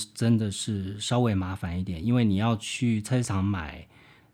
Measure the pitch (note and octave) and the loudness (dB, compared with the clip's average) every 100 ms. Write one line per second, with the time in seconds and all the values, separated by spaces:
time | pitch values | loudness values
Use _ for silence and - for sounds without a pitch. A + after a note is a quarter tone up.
0 | - - A#2 A2+ G#2+ G2 - G2+ F#2+ G#2 | -2 0 2 4 2 -4 -4 -4 -4 -6
1 | - B2 A#2+ G2 F#2 F#2 F2+ F2 F#2 E2 | 0 2 2 2 -2 -4 -4 -4 -4 -2
2 | G#2+ B2 A2+ F#2+ A2+ A2 - - A#2+ A2 | 2 4 4 4 2 0 -4 -2 0 0
3 | G#2 B2+ A#2 G2 G2 F#2+ D2 - - - | 0 -2 0 0 0 -2 -4 -12 -18 -20
4 | - - _ | -20 -20 _